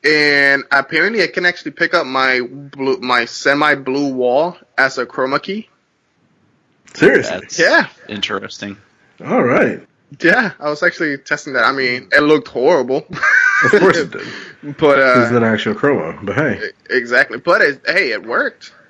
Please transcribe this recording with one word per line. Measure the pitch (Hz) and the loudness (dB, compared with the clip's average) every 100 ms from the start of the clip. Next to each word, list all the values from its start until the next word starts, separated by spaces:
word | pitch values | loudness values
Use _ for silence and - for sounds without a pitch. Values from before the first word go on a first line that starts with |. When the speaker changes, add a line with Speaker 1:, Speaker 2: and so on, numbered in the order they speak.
Speaker 1:
and | 147 151 147 143 139 139 131 | 2 2 4 4 4 2 0
apparently | 143 135 160 180 226 | -2 0 -2 0 0
I | 165 | -2
can | - 180 | 0 -2
actually | 175 156 | -2 -10
pick | 139 165 | -4 0
up | 180 135 | 0 -2
my | 131 131 127 | 0 0 0
blue, | 120 135 143 139 135 127 | -2 -10 -18 -6 -4 -2
my | 127 123 | 0 0
semi-blue | 117 - 139 143 151 139 131 135 143 | 0 -4 0 2 2 0 -2 -4 -2
wall | 127 123 127 170 170 _ - | -2 0 2 0 -4 _ -2
as | 131 131 | -2 0
a | 120 | -6
chroma | - 131 143 | -4 -2 -2
key. | - 202 - _ _ _ _ _ _ _ _ _ _ _ _ | -4 -10 -10 _ _ _ _ _ _ _ _ _ _ _ _
Speaker 2:
Seriously? | - 160 254 - 90 | 2 4 4 0 -6
Speaker 3:
That's | - - | -10 0
Speaker 1:
Yeah. | 175 320 - - - | 2 2 0 -8 -14
Speaker 3:
interesting. | 104 - 101 104 - 101 98 _ _ _ _ | -8 -6 -6 -8 -12 -14 -14 _ _ _ _
Speaker 2:
All | 165 240 | -2 0
right. | 254 202 131 95 - _ _ 143 | 2 2 0 -2 -12 _ _ -2
Speaker 1:
Yeah, | 165 220 220 - | 2 2 0 -4
I | 151 | -6
was | 147 | -2
actually | 175 - 160 135 | -2 -2 -6 -6
testing | - 147 - | -6 -8 -4
that. | 127 | 0
I | 113 | 0
mean, | 135 127 123 98 | 2 -2 -4 0
it | 143 | 2
looked | 147 151 - | 4 2 0
horrible. | - 131 170 123 135 - - 214 - - - | -2 2 2 2 -4 -4 -4 0 2 2 2
Speaker 2:
Of | - 208 | 2 4
course | 190 175 | 4 2
it | 135 | -2
did. | 101 98 | -8 -12
Speaker 1:
<laughs> | - - - 147 139 | -14 -18 -18 -16 0
But, | 151 139 | 2 4
uh, | 135 127 | 4 4
Speaker 2:
This | 117 | 4
is | 120 | 2
an | |
actual | 113 110 - | 2 0 -2
chroma, | 107 143 127 80 76 | -2 0 0 -4 -10
but | 101 107 | -6 -2
hey. | 151 - 104 | -2 -4 -8
Speaker 1:
e-, | - _ 123 | -14 _ -4
exactly. | 117 123 143 113 | 0 0 0 -2
But | - 190 | 0 2
it, | 175 135 - | 2 0 -2
hey, | 170 160 | -2 -2
it | 107 | -4
worked. | 101 123 262 - - - _ | -4 -4 -4 -8 -20 -20 _